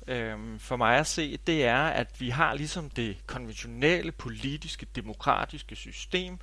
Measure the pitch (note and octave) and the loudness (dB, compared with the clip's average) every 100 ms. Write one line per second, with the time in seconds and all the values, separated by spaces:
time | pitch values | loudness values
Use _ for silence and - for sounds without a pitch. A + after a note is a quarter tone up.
0 | - B2+ A2+ G#2+ A2 G#2+ - B2 A2+ B2 | -6 -4 -2 -6 -8 -10 -4 4 8 8
1 | D#3 - D3+ - - D#3+ B2+ B2 D#3+ - | 6 0 -2 -2 0 4 6 6 4 2
2 | A#2+ - B2+ B2 D#3+ C#3 D3+ F3+ D3+ - | -2 -4 -2 2 4 2 -2 -4 -4 -4
3 | A#2 F#2 - C3 A#2 A2 A#2+ A#2 C#3+ F3 | -2 -4 -8 -8 -8 -8 -10 2 4 4
4 | D#3+ - B2 A2 C3+ D3 D#3+ - - - | 2 -6 -8 -6 -4 -4 -6 -10 -8 -8
5 | G#2+ G#2+ - A#2 - D3 - A2 - - | -8 -2 2 2 0 -6 -12 -12 -12 -12
6 | - F#3 F3+ F3+ | -4 -4 -4 -8